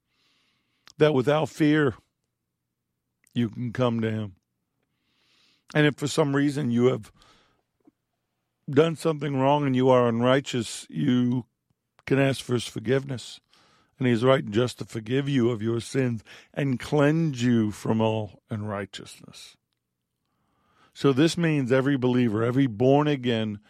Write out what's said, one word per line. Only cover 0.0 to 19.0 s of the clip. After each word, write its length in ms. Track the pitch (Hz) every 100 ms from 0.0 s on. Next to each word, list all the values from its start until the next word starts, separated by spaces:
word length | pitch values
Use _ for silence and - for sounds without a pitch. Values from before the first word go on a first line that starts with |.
| _ _ _ _ _ _ _ _ _ -
that 160 | 151
without 340 | 139 123 151 151
fear 480 | - 151 151 143 - _ _ _ _ _ _ _ _ _ _ _ _ _
you 160 | 127 113
can 220 | 110 123
come 300 | 104 123 117
to 100 | 113
him. 240 | 110 104 - _ _ _ _ _ _ _ _ _ _ _ _ -
And 140 | 151 151
if 80 | -
for 120 | 143
some 280 | - 147 139
reason 340 | 147 139 135
you 180 | 120 123
have 260 | 131 104 _ _ _ _ _ _ _ _ _ _ _ _ _ _ _ -
done 260 | 135 165 156
something 420 | 165 151 147 135
wrong 280 | 135 147 143
and 100 | 127
you 140 | 131
are 180 | 127 120
unrighteous, 800 | 117 123 135 139 123 107 - -
you 560 | - 147 123 123 123 - _ _ _ _ _ -
can 140 | 135
ask 240 | 139 131
for 100 | -
his 120 | 123 -
forgiveness. 760 | 123 110 135 135 123 - - _ _ _ _ _ -
And 100 | 127
he 60 |
is 100 | 117
right 200 | 127 135
and 100 | 110
just 260 | 104 123 -
to 60 | 117
forgive 420 | 117 110 131 139
you 220 | 139 117
of 120 | 117
your 180 | 110 117
sins 440 | - 143 127 113 - - -
and 260 | - 139 123
cleanse 640 | - 147 143 160 165 123
you 280 | 123 117 107
from 300 | 95 - 110
all 400 | 110 110 104 - -
unrighteousness. 1080 | 110 104 101 101 -